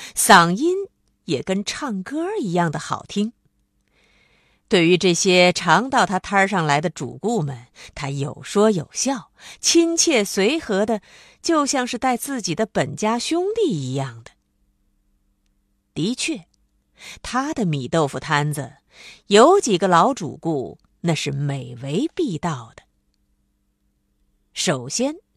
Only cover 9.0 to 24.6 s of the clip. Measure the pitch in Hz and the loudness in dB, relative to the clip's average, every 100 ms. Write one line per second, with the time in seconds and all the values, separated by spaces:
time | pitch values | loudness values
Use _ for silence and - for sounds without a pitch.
9 | 254 254 - _ - - - 330 330 339 | -4 -4 -8 _ -20 -6 2 4 4 2
10 | - 262 202 - 196 320 - 196 214 220 | 2 2 0 0 0 0 -2 -2 0 -2
11 | - - - _ - 320 277 277 247 247 | -6 -20 -20 _ 0 0 2 0 -2 -2
12 | 262 240 - 269 185 160 220 - 135 151 | -2 -2 -4 -6 -4 -2 -2 -2 -2 -2
13 | 214 233 - 330 370 453 381 165 127 135 | -2 -2 -2 -2 -2 0 0 0 -4 -4
14 | 135 113 113 _ _ _ _ _ _ _ | -4 -8 -20 _ _ _ _ _ _ _
15 | _ _ _ _ _ _ _ _ _ - | _ _ _ _ _ _ _ _ _ -6
16 | 180 254 - 262 - _ _ _ _ _ | -4 -4 -6 -8 -12 _ _ _ _ _
17 | - - - 247 277 320 190 147 120 165 | -20 -18 -8 -4 -4 -2 -2 -2 -2 0
18 | 143 131 143 147 147 135 127 - _ - | 0 -2 -2 0 0 -4 -8 -14 _ -20
19 | - - - 196 277 403 294 175 190 170 | -20 -16 2 6 8 6 4 0 4 4
20 | 220 277 147 - 165 147 95 - _ _ | 4 0 -8 -8 -4 -4 -6 -12 _ _
21 | 165 156 147 139 143 139 123 120 135 160 | -2 -2 -2 -4 -4 -6 -10 -14 -6 -4
22 | 320 - 302 160 175 135 113 - - _ | -4 -4 -4 -4 -6 -6 -10 -20 -20 _
23 | _ _ _ _ _ _ _ _ _ _ | _ _ _ _ _ _ _ _ _ _
24 | _ _ _ _ _ - | _ _ _ _ _ -8